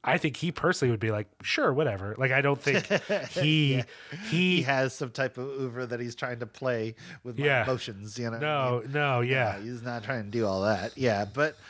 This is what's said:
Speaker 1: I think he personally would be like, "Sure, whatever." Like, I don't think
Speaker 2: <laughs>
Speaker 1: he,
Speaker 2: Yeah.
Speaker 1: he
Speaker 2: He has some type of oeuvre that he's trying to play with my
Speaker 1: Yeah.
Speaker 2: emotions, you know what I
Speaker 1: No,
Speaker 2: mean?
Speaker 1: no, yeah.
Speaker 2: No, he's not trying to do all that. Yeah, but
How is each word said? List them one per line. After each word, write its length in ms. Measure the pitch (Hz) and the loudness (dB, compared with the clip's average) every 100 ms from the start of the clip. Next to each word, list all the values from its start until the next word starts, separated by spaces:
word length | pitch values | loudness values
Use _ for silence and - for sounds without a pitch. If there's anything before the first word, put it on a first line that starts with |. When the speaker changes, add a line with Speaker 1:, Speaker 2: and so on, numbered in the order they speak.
Speaker 1:
I 140 | - 165 | 0 2
think 200 | 156 120 | 0 -2
he 140 | 175 | -4
personally 400 | - 175 180 131 | 0 0 2 2
would 80 | 113 | 2
be 100 | 110 | 0
like, 160 | 107 107 - | -2 -4 -10
"Sure, 280 | - - 247 | -4 0 2
whatever." 420 | 135 151 98 98 110 | 2 0 -2 -6 0
Like, 140 | 131 | 2
I 100 | 131 | 4
don't 180 | 143 139 | 4 2
think 260 | 143 139 - | 2 2 2
Speaker 2:
<laughs> 420 | 202 - 202 131 | -2 0 -2 -2
Speaker 1:
he, 440 | 175 151 156 143 131 | 0 4 4 4 2
Speaker 2:
Yeah. 80 | 123 - - 170 208 | 0 -10 -14 -10 -2
Speaker 1:
he 180 | 160 185 180 | 2 4 4
Speaker 2:
He 40 | |
has 300 | 131 135 131 | 2 2 0
some 180 | - 131 | -2 -6
type 260 | 127 131 123 | -2 -4 -4
of 80 | 131 | -8
oeuvre 380 | 135 131 120 123 | -4 -6 -4 -6
that 120 | 117 | -6
he's 160 | 120 - | -6 -6
trying 240 | 131 120 | -6 -6
to 60 | 113 | -10
play 500 | - 131 120 113 113 - - | -6 -2 -2 -2 -8 -16 -16
with 140 | 123 120 | -10 0
my 80 | 147 | 2
Speaker 1:
Yeah. 180 | 131 | 4
Speaker 2:
emotions, 540 | 113 123 - 98 107 107 | 2 0 -4 -10 -10 -6
you 80 | 117 | -6
know 60 | |
what 120 | 113 | -2
I 260 | 151 147 131 | -2 0 0
Speaker 1:
No, 80 | 123 | 0
Speaker 2:
mean? 80 | 135 | -2
Speaker 1:
no, 280 | 147 143 127 | 0 2 2
yeah. 340 | 120 131 113 101 | 2 2 2 -2
Speaker 2:
No, 60 | 110 | -8
he's 160 | 123 | -8
not 200 | 120 120 | -6 -6
trying 200 | 107 127 | -4 -4
to 60 | 101 | -2
do 160 | 117 107 | 0 2
all 140 | 95 | 2
that. 340 | 101 98 107 - | 2 2 -2 0
Yeah, 280 | 123 101 104 | 2 2 0
but 300 | 131 151 - | 0 0 -2